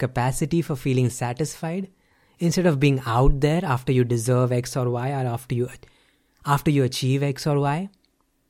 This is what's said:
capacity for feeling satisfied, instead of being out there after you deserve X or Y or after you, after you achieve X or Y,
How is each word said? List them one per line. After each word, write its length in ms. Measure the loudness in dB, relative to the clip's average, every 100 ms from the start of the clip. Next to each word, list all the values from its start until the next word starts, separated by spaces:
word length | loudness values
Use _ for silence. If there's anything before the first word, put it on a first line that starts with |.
capacity 600 | -4 -2 -2 -2 0 0
for 140 | -2 -4
feeling 340 | 0 2 0
satisfied, 800 | 0 -6 -4 -6 -6 -8 -6 -8 _ _ _ _ _
instead 300 | 0 2 2
of 120 | 4
being 200 | 2 2 0
out 320 | 4 4 6
there 260 | 2 2 0
after 260 | -2 0
you 120 | 0
deserve 480 | 2 0 2 2 2
X 260 | 0 -2 -4
or 100 | -2
Y 200 | -2 -4
or 160 | -4 -4
after 300 | -6 -4 -4
you, 120 | -4 -8 -20 _ _ _ _ _ -2
after 240 | 0 2
you 140 | 2
achieve 400 | 2 0 -2 0
X 240 | -2 -2 -2
or 100 | 0
Y, 300 | 0 -2 -6 -12 _ _ _ _